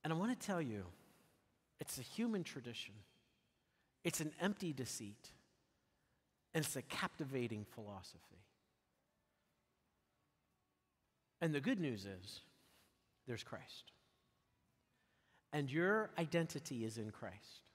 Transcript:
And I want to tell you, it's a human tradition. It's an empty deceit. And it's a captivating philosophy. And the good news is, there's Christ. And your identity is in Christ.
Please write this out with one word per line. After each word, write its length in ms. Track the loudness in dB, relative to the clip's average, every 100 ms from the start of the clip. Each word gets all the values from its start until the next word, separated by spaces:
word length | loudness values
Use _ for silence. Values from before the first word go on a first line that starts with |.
And 100 | 2
I 40 | 2
want 220 | 2 0
to 80 | 2
tell 160 | 2
you, 240 | 2 -2 -4 -12 -20 -20 -20 _ _ _ _ _
it's 200 | -6 -6
a 40 |
human 400 | -6 0 2 2
tradition. 520 | 0 -4 -6 -6 -8 -10 -18 _ _ _ _ _ _ _ _ _
It's 180 | -2 0
an 120 | -2 2
empty 320 | 2 2 -2
deceit. 580 | 0 -2 -4 -6 -10 -18 -20 _ _ _ _ _ _ _ _ _ _ _
And 100 | 0
it's 100 | 2
a 80 | -2
captivating 840 | -4 -2 -2 0 0 2 2 0
philosophy. 800 | -6 -8 -10 -10 -12 -18 -20 -20 -20 _ _ _ _ _ _ _ _ _ _ _ _ _ _ _ _ _ _ _ _ _ _ _ _ _ _ _ _ _
And 120 | 4
the 60 | 4
good 180 | 4 4
news 280 | 4 2 -2
is, 340 | -8 -10 -12 -16 -20 -20 -20 -20 _ _ _ -6
there's 160 | -4
Christ. 480 | -4 -10 -10 -16 -16 -20 _ _ _ _ _ _ _ _ _ _ _ _ _ -20 _
And 180 | 0 2
your 400 | 4 6 6 4 0
identity 680 | 4 4 4 -2 -4 -2
is 120 | -2 -2
in 140 | -6
Christ. 580 | -6 -8 -10 -16 -20 -20